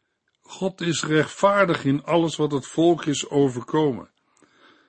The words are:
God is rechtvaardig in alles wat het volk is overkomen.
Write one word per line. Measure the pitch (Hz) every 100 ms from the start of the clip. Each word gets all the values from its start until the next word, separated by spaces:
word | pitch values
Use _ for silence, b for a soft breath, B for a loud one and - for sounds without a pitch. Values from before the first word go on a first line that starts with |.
| _ _ _ _
God | - - 185 185
is | 170 151
rechtvaardig | 151 156 143 - 196 202 185 151
in | 135 143
alles | - 165 165 -
wat | 151
het | 143 -
volk | - 165 165
is | - 139 -
overkomen. | 147 139 123 - 156 151 110 - _ b b b b b b